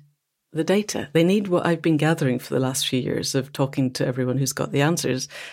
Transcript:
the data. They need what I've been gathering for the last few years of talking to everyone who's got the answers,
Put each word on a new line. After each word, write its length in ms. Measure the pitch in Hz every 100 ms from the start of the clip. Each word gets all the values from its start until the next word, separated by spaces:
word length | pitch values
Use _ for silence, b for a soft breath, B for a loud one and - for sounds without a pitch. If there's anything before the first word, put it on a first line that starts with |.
| - _ _ _ _
the 100 | 156
data. 440 | 160 196 208 - -
They 120 | 160
need 240 | 170 202 202
what 180 | 175 -
I've 160 | 165
been 140 | 165 156
gathering 420 | 151 160 139 123
for 160 | -
the 60 | 135
last 260 | 131 127 -
few 140 | 127
years 340 | - - -
of 180 | 139 131
talking 380 | - 139 143 131
to 120 | 127 143
everyone 320 | 127 127 127
who's 140 | 139
got 200 | - -
the 100 | 139
answers, 460 | 147 175 127 131 - B B